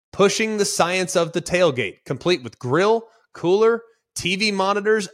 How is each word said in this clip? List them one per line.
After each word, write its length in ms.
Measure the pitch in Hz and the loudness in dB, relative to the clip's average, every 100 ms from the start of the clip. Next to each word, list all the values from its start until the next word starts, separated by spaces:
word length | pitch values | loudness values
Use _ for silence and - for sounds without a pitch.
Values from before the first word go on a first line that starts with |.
| _ | _
pushing 440 | - 196 202 220 214 | 0 2 2 -2 0
the 80 | |
science 500 | 202 - 170 185 180 | -2 0 0 0 -2
of 180 | 180 165 | 0 -2
the 100 | 175 | -2
tailgate, 600 | 170 180 170 123 101 - | -2 2 2 2 -4 -8
complete 380 | - 135 170 175 | -10 -6 -2 -2
with 160 | 117 - | -4 -12
grill, 480 | 123 151 202 226 226 _ _ | -2 0 2 0 -4 _ _
cooler, 500 | - 170 202 226 226 - _ _ - | -6 0 2 2 2 -4 _ _ -8
T 180 | 175 | -4
V 160 | 190 214 | -2 -2
monitors, 580 | 196 190 202 202 220 185 | 0 0 0 0 0 -2